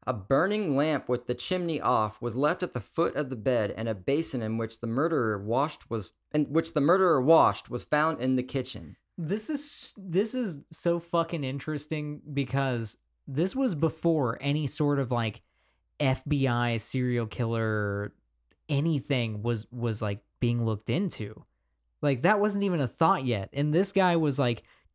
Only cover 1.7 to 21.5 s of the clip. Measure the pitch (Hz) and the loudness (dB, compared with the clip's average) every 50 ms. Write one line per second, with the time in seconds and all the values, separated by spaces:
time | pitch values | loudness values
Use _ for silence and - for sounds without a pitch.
1.7 | 160 127 85 113 127 117 107 107 - - 117 120 101 123 139 151 175 - 185 - | -2 -2 0 0 0 2 0 -2 -4 -6 -6 -4 -2 0 0 0 0 -2 -4 -6
2.7 | - 127 - - - - 170 - - 135 147 131 131 113 104 131 127 117 107 101 | -6 -6 -8 -4 -2 0 0 0 0 -2 -4 -4 -6 -4 -2 0 2 2 0 0
3.7 | - - 117 117 110 95 90 - 139 156 160 160 - 123 113 110 110 113 113 110 | -2 -4 -4 -4 -4 -4 -2 -2 0 0 0 -2 -4 -4 -2 -2 -2 -2 -2 -4
4.7 | - - - 113 113 127 151 170 170 143 120 110 107 98 101 104 113 127 143 156 | -6 -6 -6 -4 -2 0 0 0 2 0 0 0 0 -2 -2 0 0 0 0 0
5.7 | 147 - - - 117 110 98 - _ _ _ _ - 151 147 123 143 160 165 - | -4 -8 -8 -6 -4 -4 -4 -6 _ _ _ _ 0 0 0 2 2 0 0 2
6.7 | - 151 139 151 175 190 190 180 160 135 127 143 165 160 131 110 101 - - - | 2 2 4 4 4 6 6 4 4 4 6 6 8 8 8 6 4 0 -6 -8
7.7 | 120 - - - - 147 151 160 165 - 123 131 131 127 123 - - 139 127 - | -8 -8 -4 -2 0 0 2 0 0 0 0 0 2 0 0 -2 -4 -4 -4 -6
8.7 | - 92 82 76 101 - _ _ _ - 165 151 185 220 - - 311 285 - - | -8 -12 -12 -14 -18 -20 _ _ _ -8 -4 -4 -2 -2 -2 -2 -4 -4 -4 -6
9.7 | - - - - - - 190 196 160 180 220 220 233 254 247 202 156 143 - - | -6 -6 -8 -8 -12 -12 -8 -2 0 0 0 0 0 -2 -2 -2 -4 -6 -10 -14
10.7 | 156 - - 175 170 170 165 - - 170 165 165 - 160 143 131 135 143 - - | -10 -4 0 0 0 0 -2 -2 0 0 0 0 -2 -4 -4 -4 -4 -4 -4 -4
11.7 | 156 147 - - 160 151 151 147 147 147 - - 143 139 139 - - 139 135 135 | -4 -4 -4 -4 -4 -4 -4 -6 -8 -10 -10 -6 -4 -2 -2 0 0 0 0 0
12.7 | 127 117 113 107 - - _ _ _ _ _ - 135 135 170 190 - 262 269 247 | 0 -2 -4 -6 -8 -10 _ _ _ _ _ -6 -2 -2 0 0 0 0 0 0
13.7 | 180 143 151 160 156 - - 170 165 156 135 117 113 - - 143 143 151 151 135 | 0 0 0 -2 -2 0 0 2 2 2 2 0 -2 -2 -2 -2 0 0 0 -2
14.7 | - - 151 143 143 139 135 120 127 117 113 113 110 - _ _ _ _ _ _ | 0 0 0 0 2 0 0 0 0 0 0 -2 -4 -6 _ _ _ _ _ _
15.7 | _ _ _ _ _ - 143 135 131 - - 143 147 143 135 127 120 120 120 120 | _ _ _ _ _ -2 0 0 0 0 0 0 0 2 2 2 2 2 2 2
16.7 | 117 113 - - - 131 127 123 123 120 117 113 - - 120 113 117 113 113 110 | 0 -2 -2 -2 -2 0 0 0 0 0 -2 -2 -2 -2 -2 0 0 0 0 0
17.7 | 107 107 104 101 101 101 101 - - _ _ _ _ _ _ _ _ _ _ - | 0 0 0 0 -2 -2 -4 -6 -8 _ _ _ _ _ _ _ _ _ _ -2
18.7 | 147 139 147 165 165 139 - - 143 127 117 113 107 104 104 120 120 110 107 - | 0 0 2 2 0 0 0 0 0 0 0 -2 -4 -2 -2 -2 -2 -2 -4 -8
19.7 | - 123 117 117 110 104 113 104 104 104 - _ _ - - 117 120 120 117 113 | -8 -4 -2 -2 -2 -2 -2 -4 -4 -4 -8 _ _ -2 0 0 2 2 2 0
20.7 | 110 104 - - 113 160 208 180 - - 110 101 - - - _ | 0 -2 -2 -2 0 0 0 -2 -4 -6 -8 -8 -10 -14 -20 _